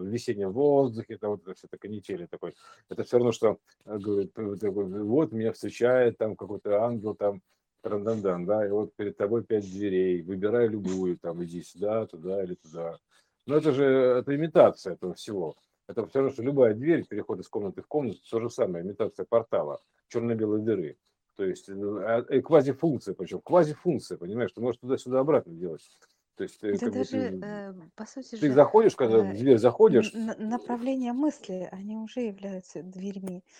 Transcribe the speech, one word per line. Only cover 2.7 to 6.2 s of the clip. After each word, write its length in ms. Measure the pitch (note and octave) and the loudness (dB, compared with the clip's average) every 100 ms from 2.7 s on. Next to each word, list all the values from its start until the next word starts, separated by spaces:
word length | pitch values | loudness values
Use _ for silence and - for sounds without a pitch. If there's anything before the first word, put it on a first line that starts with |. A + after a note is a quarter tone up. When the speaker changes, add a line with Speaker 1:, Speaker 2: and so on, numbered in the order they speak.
| - _ | -20 _
Speaker 1:
Это 140 | - G#2+ | -8 0
всё 120 | B2 | 4
равно, 140 | A#2+ | 4
что, 260 | A2+ A2 F#2+ _ _ - | 4 2 0 _ _ -12
э, 120 | G#2 | -8
говорит, 320 | G2+ G2+ F#2+ - | -2 -2 -2 -6
э, 60 | |
вот 160 | G#2+ G2 | -6 -4
такой: 240 | G#2 G2 F#2+ G2 | -4 -2 -4 -4
«Вот 280 | G#2 C3 D3+ | 0 2 2
меня 200 | A2+ A2+ | 0 -4
встречает 640 | - G#2 - A#2+ B2+ A#2+ | -4 -10 0 2 4 2
там 160 | - | 2